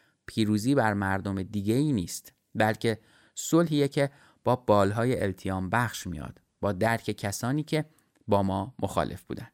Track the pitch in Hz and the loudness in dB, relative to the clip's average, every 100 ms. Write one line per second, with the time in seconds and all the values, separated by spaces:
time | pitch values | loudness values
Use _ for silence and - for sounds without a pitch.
0 | _ _ - - 107 107 113 139 110 101 | _ _ -8 0 2 2 2 2 2 0
1 | 98 95 98 95 92 104 98 120 151 117 | 0 -2 -2 -4 -4 -2 0 2 2 0
2 | 85 - - _ _ 107 110 107 117 107 | -2 -8 -14 _ _ 0 0 2 -2 -2
3 | _ _ _ - - 160 165 147 139 151 | _ _ _ -12 2 2 4 2 2 2
4 | 139 - - _ 120 123 - 104 98 110 | -2 -4 -20 _ 0 2 4 6 4 2
5 | 120 123 101 92 95 95 92 113 117 - | 0 0 -2 -2 -4 -4 0 0 0 -4
6 | 92 82 65 - _ _ 101 92 110 117 | -8 -8 -10 -14 _ _ -4 0 0 0
7 | - 104 104 - 120 151 147 156 147 _ | -4 -6 -6 -4 -4 -4 -2 -4 -4 _
8 | _ _ - 101 98 98 107 - 98 - | _ _ 0 0 2 -2 -4 -6 -4 -2
9 | 69 - - - - | -2 -6 -12 -12 -12